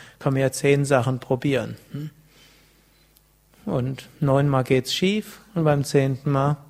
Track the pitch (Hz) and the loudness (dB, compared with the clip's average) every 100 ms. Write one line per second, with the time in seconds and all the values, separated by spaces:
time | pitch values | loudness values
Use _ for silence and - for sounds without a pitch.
0 | - - 139 135 135 - 143 143 139 135 | -20 -6 -2 0 0 0 2 2 4 2
1 | 123 127 - 127 147 131 110 113 - 143 | 2 -2 -2 -2 0 -2 -4 -10 -14 -14
2 | 151 - _ _ - _ _ _ _ _ | -14 -18 _ _ -20 _ _ _ _ _
3 | _ _ _ _ _ _ 208 147 127 131 | _ _ _ _ _ _ -6 -4 -4 -8
4 | - - 143 135 143 131 127 131 - - | -14 -4 0 2 2 0 2 0 0 -2
5 | 185 214 - - - 170 156 143 135 143 | 0 -2 -6 -14 -8 -2 2 2 2 0
6 | 135 127 147 139 143 147 | 0 -2 -2 0 0 -2